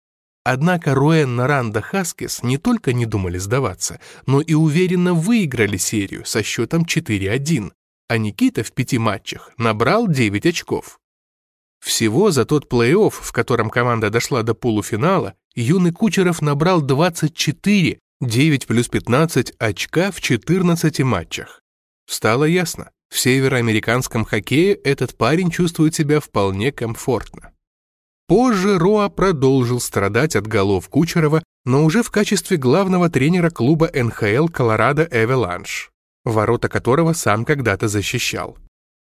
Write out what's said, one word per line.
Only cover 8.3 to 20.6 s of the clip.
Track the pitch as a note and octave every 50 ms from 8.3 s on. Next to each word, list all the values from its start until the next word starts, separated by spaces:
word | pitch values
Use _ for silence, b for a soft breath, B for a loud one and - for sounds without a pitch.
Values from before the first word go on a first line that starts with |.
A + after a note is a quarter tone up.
| G2 - B3 C4 - - A2
в | - -
пяти | - B2+ - - A#2+
матчах | A2+ A2+ F#2+ G#2 - - - - - - _
набрал | - A2+ A2+ A2 G#2 A2+ C3+ F3+ A3 A#3+ G#3
девять | D#3 C3 A3+ G#3 G3 - -
очков. | E3+ - - - - A#2 E2+ - - - _ _ _ _ _ _ _ _ _ _ _ _ _ _ _ _ _
Всего | - - - - A#2 A2 G#2 C#3 G3+ A3
за | E3 C3+ A2
тот | - D3+ D3 - -
плей-офф, | - A#2+ A#2 A#2+ D3+ G3+ G#3+ D#3 - -
в | - - -
котором | - A2+ - B2 A2+ G#2+ A2
команда | - B2+ A#2+ B2 A#2+ A2+ A2 G#2
дошла | G#2 A#2 - - D3 B2 A2
до | A2+ A2
полуфинала, | - - B2 A2 G#2 G2+ - - G#2 A#2+ E3+ G3 F3 A#2 G2 - _ _ _ -
юный | - A#2 A2+ E3 G3 F3+ E3+ E3
Кучеров | - A#3 A3 E3 G3+ F#3 F3+ E3+ - D3
набрал | D3 C#3+ C#3+ D#3+ F3+ F#3+ F3 D3
двадцать | C3 C#3 C3 E3 F3+ E3+ - - D3 -
четыре, | - - - - - - G3 G#3 G3+ E3+ B2 F2 - _ _ _ -
девять | C3+ B2 A2 A#2 C#3+ D#3+ D3 C3 -
плюс | - A2 A2+ A#2+ -
пятнадцать | - A2+ F#2 - A2+ C3+ E3 D#3+ - C#3 A#2 - - -
очка | A#2+ A2 G2+ - - - - D#3 F3+ G3+
в | F3+ -
четырнадцати | - - B2+ A#2 - - E3 F#3+